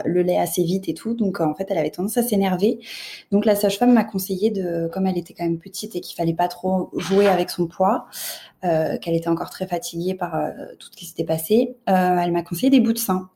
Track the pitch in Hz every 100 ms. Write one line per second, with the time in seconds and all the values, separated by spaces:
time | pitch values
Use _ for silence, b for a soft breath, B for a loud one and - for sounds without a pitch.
0 | - 175 175 180 170 185 170 190 190 160
1 | 220 233 202 180 156 151 190 185 151 -
2 | 202 247 233 202 190 180 208 - B B
3 | B B B 202 214 202 202 196 247 240
4 | 220 196 190 185 220 196 180 170 165 185
5 | 190 175 170 - 170 165 - - - 180
6 | 185 - 165 165 175 - 185 185 - -
7 | 165 196 202 180 175 - 170 - 190 254
8 | - B B B B _ 180 160 156 165
9 | 175 165 170 165 170 - 185 170 - 170
10 | 180 185 170 156 151 - - - - -
11 | 170 - 165 160 - 220 254 - - 185
12 | 180 180 175 170 170 170 262 262 214 233
13 | - 185 -